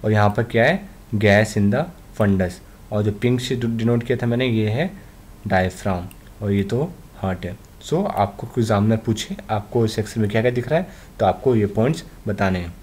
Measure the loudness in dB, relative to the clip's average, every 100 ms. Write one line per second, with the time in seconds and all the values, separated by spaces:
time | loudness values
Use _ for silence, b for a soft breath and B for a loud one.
0 | 2 4 4 2 0 2 4 2 B B
1 | -6 2 6 6 4 2 2 2 -2 -8
2 | -18 0 2 2 0 -4 B B -6 -2
3 | -2 0 0 0 -2 -2 -2 0 0 0
4 | 0 -2 0 0 0 0 0 0 -4 B
5 | B B B -12 0 0 0 -2 -4 -4
6 | -6 -16 -20 -8 -2 0 0 -2 -4 -8
7 | -20 -8 -6 -6 -8 -12 -18 -20 -4 -2
8 | -2 -2 -2 -4 -6 -2 2 2 4 2
9 | 0 -4 -4 -10 -6 -6 -2 0 0 -2
10 | -4 -2 0 2 0 0 0 -2 -2 B
11 | B 0 0 2 2 2 2 2 0 0
12 | -8 B -8 -2 0 0 -6 -12